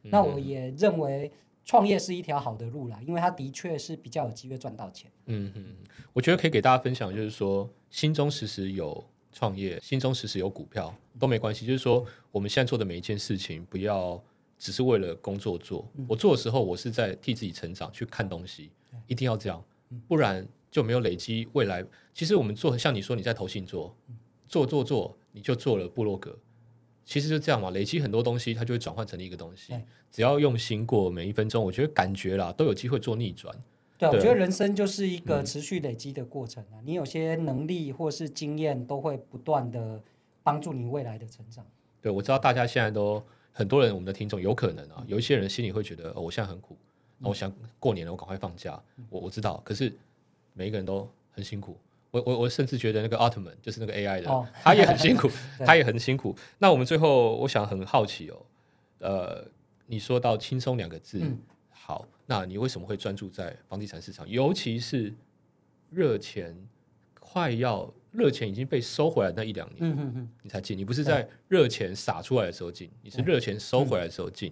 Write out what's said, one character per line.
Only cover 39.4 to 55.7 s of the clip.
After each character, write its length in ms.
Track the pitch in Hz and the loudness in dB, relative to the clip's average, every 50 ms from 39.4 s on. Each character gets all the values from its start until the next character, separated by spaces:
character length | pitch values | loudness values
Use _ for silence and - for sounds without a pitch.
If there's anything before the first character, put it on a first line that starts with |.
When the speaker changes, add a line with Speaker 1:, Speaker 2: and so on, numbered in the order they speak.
| - 160 151 135 127 120 | -2 0 0 0 0 -2
Speaker 2:
地 300 | 120 120 113 110 110 107 - _ _ _ _ _ _ _ _ | -4 -6 -6 -6 -8 -10 -14 _ _ _ _ _ _ _ _
帮 160 | 147 147 151 | 0 0 0
助 120 | 147 170 139 | -4 -6 -6
你 120 | 127 120 | -6 -4
未 180 | 120 139 143 123 | -4 -4 -4 -4
来 140 | 113 107 | -6 -10
的 80 | 107 113 | -12 -14
成 180 | 113 - - 110 113 | -16 -18 -20 -20 -20
长。 160 | 113 120 - - _ _ _ _ _ _ | -20 -20 -20 -20 _ _ _ _ _ _
Speaker 1:
对， 100 | - 110 | -2 -2
我 100 | 95 98 | 0 0
知 60 | 101 | 2
道 100 | - 135 | 4 4
大 140 | 135 - 135 | 6 6 4
家 160 | 123 127 120 | 6 4 2
现 160 | 117 - 127 113 | 2 2 2 2
在 80 | 110 | 2
都， 320 | 104 104 104 104 104 107 - - - _ _ _ | 2 2 2 2 0 -2 -4 -10 -20 _ _ _
很 160 | _ - 107 | _ -2 0
多 160 | 98 131 143 127 | 4 6 6 6
人， 100 | 110 101 | 6 4
我 60 | 90 | 0
们 60 | 90 | -4
的 80 | 95 98 | -6 -6
听 140 | - 107 | -6 -6
众 120 | 104 107 95 | -6 -4 -2
有 140 | 90 98 117 | 0 0 0
可 200 | - 120 92 78 | 2 0 -2 -2
能 100 | - 73 - | -4 -12 -16
啊， 80 | - - | -16 -14
Speaker 2:
嗯。 60 | 123 | -8
Speaker 1:
有 100 | - 98 | -2 -2
一 40 | 110 | -2
些 160 | 117 - 143 | 2 2 2
人 120 | 113 98 98 | 2 2 0
心 140 | - - 117 | -2 -2 -4
里 80 | 95 | -2
会 100 | 98 107 | -2 -4
觉 140 | 101 - 87 | -4 -6 -10
得 160 | 82 82 82 - | -12 -12 -10 -8
，“哦， 60 | - | -8
我 100 | 85 85 | -8 -4
现 120 | - 120 104 | -4 -4 -4
在 60 | 95 | -4
很 100 | 87 92 | -8 -12
苦， 160 | - _ 160 - | -16 _ -20 -20
Speaker 2:
嗯。 400 | _ _ _ _ _ _ _ _ | _ _ _ _ _ _ _ _
Speaker 1:
那 100 | 131 101 | -4 -4
我 40 | 101 | -4
想 180 | - 98 98 98 117 113 113 - _ | -2 -6 -8 -8 -10 -16 -20 -14 _
过 140 | - 127 101 | 0 0 2
年 120 | 87 82 | 2 -2
了， 60 | 85 | -6
我 60 | 90 | -8
赶 100 | 92 85 | -10 -10
快 100 | 92 95 | -10 -8
放 180 | 95 104 87 85 | -8 -8 -8 -8
假。” 260 | 85 - 85 73 80 - _ _ | -10 -10 -12 -12 -12 -16 _ _
Speaker 2:
嗯。 80 | - 117 107 | -20 -16 -12
Speaker 1:
我， 120 | 98 90 | -10 -10
我 80 | 87 98 | -8 -8
知 120 | - 113 | -6 -4
道， 200 | 104 101 80 - - | -2 -2 -4 -4 -6
可 100 | - 104 | -8 -2
是 200 | 98 135 113 - - _ _ _ _ _ _ _ _ _ _ _ | -2 -2 -2 -2 -6 _ _ _ _ _ _ _ _ _ _ _
每 140 | 92 92 | -8 -6
一 40 | 104 | -4
个 60 | 107 | -4
人 80 | 101 92 | -4 -4
都 220 | 87 98 98 101 117 - _ _ _ | -2 -4 -4 -4 -8 -14 _ _ _
很 120 | _ 101 98 | _ -12 -10
辛 160 | - 107 101 | -8 -8 -10
苦。 160 | 101 - - - _ _ _ _ _ _ | -10 -12 -16 -18 _ _ _ _ _ _
我， 140 | - 123 123 | -2 0 0
我， 140 | 123 123 117 | 2 2 2
我 100 | 120 123 | 2 2
甚 160 | - - 135 | 2 0 0
至 120 | 123 135 | 0 0
觉 160 | 120 - 110 107 | 0 0 2 2
得 80 | 107 | 2
那 60 | 110 | 2
个 100 | 110 117 | 0 4
奥 120 | 110 117 120 | 4 4 4
特 100 | 117 107 | 4 0
曼， 120 | 92 82 - - | -6 -10 -14 -12
就 80 | - 113 | -10 -10
是 100 | 101 113 | -8 -6
那 40 | 110 | -6
个 80 | 104 101 | -4 -2
A 120 | 104 101 | -2 -2
I 160 | 101 95 92 | 0 -2 -2
的， 100 | 165 151 | 0 0
Speaker 2:
哦。 160 | 135 127 120 - - - - | 0 0 0 -4 -10 4 6
Speaker 1:
他 100 | 160 196 | 8 10
也 120 | 202 190 | 10 10
很 120 | - - | 8 8
辛 180 | - 156 151 127 | 6 6 6 6
苦， 120 | - - 120 - - - | 6 4 2 0 -2 -8
Speaker 2:
<laughs> 160 | - - - | -14 -8 2
对。 80 | 131 | 8
Speaker 1:
他 80 | 139 | 8